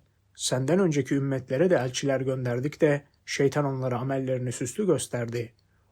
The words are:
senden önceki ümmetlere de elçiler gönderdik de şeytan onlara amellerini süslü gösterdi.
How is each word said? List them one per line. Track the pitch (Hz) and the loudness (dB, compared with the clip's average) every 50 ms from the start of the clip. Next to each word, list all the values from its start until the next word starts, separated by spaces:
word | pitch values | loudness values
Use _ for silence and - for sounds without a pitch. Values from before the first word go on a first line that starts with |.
| _ _ _ _ _ _ _ | _ _ _ _ _ _ _
senden | - - - 135 127 131 139 170 196 | -8 -4 -2 0 0 2 2 4 4
önceki | 196 170 147 143 127 - 151 | 4 4 2 0 0 0 0
ümmetlere | 139 139 139 135 127 131 - 131 135 180 185 | 0 0 0 -2 -2 -2 -2 0 2 4 4
de | 175 | 4
elçiler | 131 123 127 - - 143 139 135 131 | 2 2 0 -4 -2 -2 0 0 0
gönderdik | 131 131 131 131 127 123 120 123 127 151 - - | 0 -2 -2 -2 -2 -2 -2 -2 -2 -4 0 2
de | 160 151 143 143 - _ _ _ _ | 4 4 4 2 -2 _ _ _ _
şeytan | - - - 139 135 - 151 143 | -6 -2 0 2 2 2 0 0
onlara | 135 135 127 127 127 123 120 | -2 -2 -2 -2 -2 -2 -2
amellerini | 127 135 135 135 131 131 131 123 123 123 | -2 -2 -2 -2 -2 -2 -2 -2 -2 -4
süslü | 117 - 127 - - - 214 | -4 -4 -6 -6 -4 -2 2
gösterdi. | 180 151 123 - - - 123 117 117 117 120 113 - _ _ _ _ _ _ _ _ | 2 2 2 0 -4 -4 -4 -4 -4 -4 -6 -6 -8 _ _ _ _ _ _ _ _